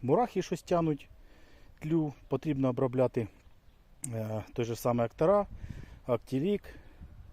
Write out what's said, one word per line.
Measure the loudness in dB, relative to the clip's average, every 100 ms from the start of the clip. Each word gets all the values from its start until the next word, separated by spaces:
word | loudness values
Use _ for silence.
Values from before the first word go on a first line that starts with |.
мурахи | 2 2 2 0
щось | -4 -6
тянуть, | 0 2 2 0 -6 -20 -20 -20 -20 -20 -20 -10
тлю, | 0 2 0 -4 -4
потрібно | -2 0 2 2
обробляти. | 2 0 4 2 2 -4 -8 -20 -20 -20 -20 -20 -14 -8
Е, | -6 -4 -4 -6
той | -4 -4
же | 0
самий | 0 2 0
Актара, | 2 4 4 2 -6 -12 -12 -14 -14 -2
Актілік, | -2 0 -2 0 0 -4 -16 -20 -20 -18 -18 -18